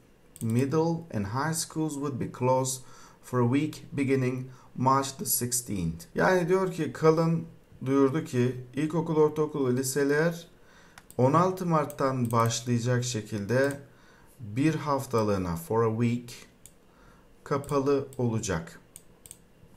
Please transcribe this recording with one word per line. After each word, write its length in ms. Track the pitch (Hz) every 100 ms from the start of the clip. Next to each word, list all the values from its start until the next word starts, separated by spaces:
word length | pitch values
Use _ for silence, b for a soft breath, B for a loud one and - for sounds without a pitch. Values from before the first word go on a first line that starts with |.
| - _ - -
middle 760 | 113 117 135 156 165 170 - 107
and 80 |
high 300 | 98 123 151
schools 380 | 160 - 160 156
would 280 | 139 143 131
be 100 | 160 -
closed 440 | 123 131 131 - B B B B
for 180 | - 127
a 140 | 120
week 320 | 139 151 - -
beginning 540 | 127 135 135 127 127 127 B B -
March 320 | 127 135 135 -
the 60 |
sixteenth. 800 | - - 123 - - 101 85 82 -
Yani 340 | - 175 185 170
diyor 240 | 190 185
ki, 200 | 165 151 -
Cullen 400 | 160 160 165 165 - - - - 127
duyurdu 380 | 139 135 156
ki 400 | 160 123 123 120 -
ilkokul, 420 | 135 156 165 165 156
ortaokul 520 | 151 151 151 151 131
ve 80 | 123
liseler 720 | 131 143 139 147 165 165 - B B B B B B -
on 140 | 127
altı 340 | 156 185 185 175
Mart'tan 680 | 160 139 - 135 131 120
başlayacak 720 | 117 117 - - 120 117 123
şekilde 760 | 120 107 104 110 98 123 139 - B B B B B B
bir 340 | 110 107 151
haftalığına, 840 | 151 143 139 127 117 107 101 90 82
for 260 | - 110
a 200 | 117 110
week, 440 | 120 120 - - - _ - - _ b b b b -
kapalı 640 | - 143 - 143 135 139 135 -
olacak. 600 | 120 110 - 85 82 - - - - - - - - _ -